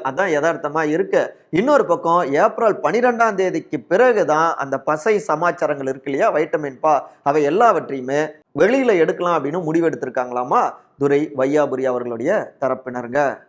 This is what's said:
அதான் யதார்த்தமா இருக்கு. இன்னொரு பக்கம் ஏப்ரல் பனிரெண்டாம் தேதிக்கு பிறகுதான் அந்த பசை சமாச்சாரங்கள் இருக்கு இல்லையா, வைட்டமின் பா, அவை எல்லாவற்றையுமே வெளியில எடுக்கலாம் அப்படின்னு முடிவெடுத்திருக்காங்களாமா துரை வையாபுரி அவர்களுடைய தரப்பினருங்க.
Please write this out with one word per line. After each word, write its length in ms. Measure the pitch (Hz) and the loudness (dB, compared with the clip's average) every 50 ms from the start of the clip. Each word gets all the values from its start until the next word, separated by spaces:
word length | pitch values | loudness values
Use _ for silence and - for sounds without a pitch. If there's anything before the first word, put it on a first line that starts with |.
| - | -2
அதான் 280 | 135 135 151 202 185 156 | -6 -2 -2 -2 0 0
யதார்த்தமா 460 | 147 147 165 165 127 - 147 147 160 156 151 | 0 0 0 -2 -2 -6 -4 -2 -2 -2 0
இருக்கு. 320 | 151 170 196 190 196 165 120 - - _ _ - | 0 0 0 0 2 0 0 0 -6 _ _ -4
இன்னொரு 360 | 156 165 226 285 294 269 - | -2 0 2 4 4 2 4
பக்கம் 480 | 170 170 - - 165 170 180 165 131 139 | 2 0 0 2 2 2 2 2 0 2
ஏப்ரல் 460 | 156 196 220 - 254 233 208 180 - | 2 2 2 2 2 0 0 0 0
பனிரெண்டாம் 560 | - 147 180 240 240 247 233 226 233 226 202 | -2 0 0 2 2 0 2 2 0 0 2
தேதிக்கு 440 | 185 185 180 156 165 - - - 139 | 0 -2 -2 -2 -4 -6 -6 -8 -8
பிறகுதான் 760 | - - 170 202 254 254 233 208 165 143 151 156 160 165 - | -4 0 2 4 4 4 4 2 2 2 2 2 2 0 0
அந்த 240 | - 139 135 135 135 | -2 -4 -4 -4 -4
பசை 440 | - 156 151 156 - 220 214 196 214 | -2 -2 -2 -2 0 0 0 0 0
சமாச்சாரங்கள் 600 | - 156 151 175 175 165 - 165 147 147 139 135 | -2 -2 0 0 -2 -2 0 -2 -2 -2 -2 -4
இருக்கு 240 | 135 131 135 - 143 | -6 -6 -6 -6 -4
இல்லையா, 220 | 139 143 220 220 165 | -2 0 0 2 2
வைட்டமின் 460 | 147 165 160 - 151 151 139 131 120 | 0 -2 -2 -2 -4 -4 -6 -8 -2
பா, 320 | - 156 147 135 - - - _ - | 2 2 2 2 0 -6 -14 _ -2
அவை 200 | 143 143 156 147 | 0 2 2 2
எல்லாவற்றையுமே 800 | 143 160 214 240 226 190 156 131 - 139 135 123 127 139 147 156 151 - - _ _ - 143 | 2 2 4 4 4 4 2 -2 -6 -8 -8 -4 -2 -2 -2 -2 -4 -6 -14 _ _ 0 2
வெளியில 380 | 170 202 254 269 262 240 202 | 2 2 4 2 2 2 4
எடுக்கலாம் 380 | 170 156 165 156 - 175 175 170 | 4 2 2 0 -2 0 0 0
அப்படின்னு 260 | 156 139 143 156 185 175 | 0 -2 -2 -4 -4 -4
முடிவெடுத்திருக்காங்களாமா 1040 | 156 160 170 170 160 139 120 139 127 117 131 123 123 123 123 123 139 196 247 196 131 - - _ _ _ | -2 0 0 0 0 -2 -2 -6 -4 -4 -4 -4 -4 -4 -4 -2 0 0 2 0 0 -4 -8 _ _ _
துரை 340 | - 139 139 143 143 156 147 147 | -2 0 2 2 2 0 -2 -2
வையாபுரி 480 | 127 131 139 147 151 147 131 131 127 131 | -2 0 2 2 2 2 0 0 -2 -2
அவர்களுடைய 680 | 131 123 123 120 120 117 113 120 165 214 190 131 - - - | -2 -2 -2 -4 -6 -6 -4 -2 0 0 -2 -2 -6 -8 -6
தரப்பினருங்க. 760 | 139 131 131 - - 127 123 123 120 117 123 143 147 131 107 - - | -4 -4 -4 -4 -6 -10 -10 -8 -8 -4 -2 0 0 0 -2 -6 -14